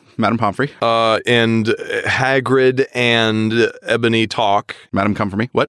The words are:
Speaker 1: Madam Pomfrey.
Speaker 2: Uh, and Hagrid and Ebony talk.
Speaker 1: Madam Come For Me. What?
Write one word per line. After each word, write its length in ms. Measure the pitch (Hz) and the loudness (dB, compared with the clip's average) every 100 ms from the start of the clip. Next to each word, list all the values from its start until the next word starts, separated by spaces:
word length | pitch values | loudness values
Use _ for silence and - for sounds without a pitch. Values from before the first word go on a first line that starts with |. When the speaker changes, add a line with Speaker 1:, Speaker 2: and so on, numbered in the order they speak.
| _ - | _ -2
Speaker 1:
Madam 200 | 107 113 | -2 0
Pomfrey. 340 | 110 92 139 - | -2 -2 -6 -4
Speaker 2:
Uh, 380 | 117 113 113 107 - | -2 0 2 0 2
and 400 | 117 113 113 107 135 - 107 - | 2 2 0 0 -4 -4 -6 -4
Hagrid 800 | - 131 135 123 135 127 131 131 | -2 0 0 2 2 2 2 -2
and 800 | 123 120 117 113 110 110 113 107 - | 0 0 2 2 0 0 2 0 -2
Ebony 440 | - 113 117 113 113 | -4 0 0 0 -2
talk. 480 | - 110 101 - - - | 0 0 0 -2 -16 -8
Speaker 1:
Madam 220 | 98 101 98 | -4 -2 -2
Come 140 | 104 | -4
For 80 | 98 | -4
Me. 120 | 120 | -4
What? 160 | - | -2